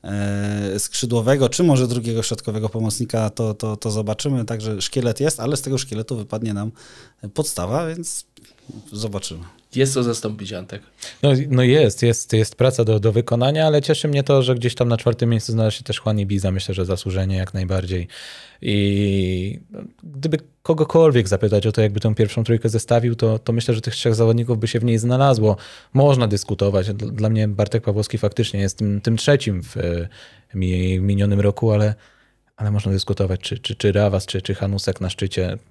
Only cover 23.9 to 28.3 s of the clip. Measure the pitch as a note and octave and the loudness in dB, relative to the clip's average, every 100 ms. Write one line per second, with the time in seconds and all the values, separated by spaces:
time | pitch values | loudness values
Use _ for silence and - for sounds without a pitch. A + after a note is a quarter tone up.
23.9 | - B2 A2 A2+ A#2 A#2+ A2+ A2 A#2+ A#2+ | -2 0 2 4 4 2 -2 0 0 2
24.9 | A2+ A#2 B2+ C#3 A#2+ G#2+ G2 - - _ | 2 2 2 4 4 2 2 -6 -20 _
25.9 | B2+ C#3+ C3+ A2+ G2+ - G2+ G2+ G2 F#2+ | 4 4 4 2 0 -2 0 2 2 0
26.9 | G#2 G#2+ - G#2+ A2 G#2+ G2+ G#2 A2+ A2 | -4 -6 -2 0 2 0 0 0 0 0
27.9 | G#2 G#2+ G#2+ G#2 | -2 -2 -2 -2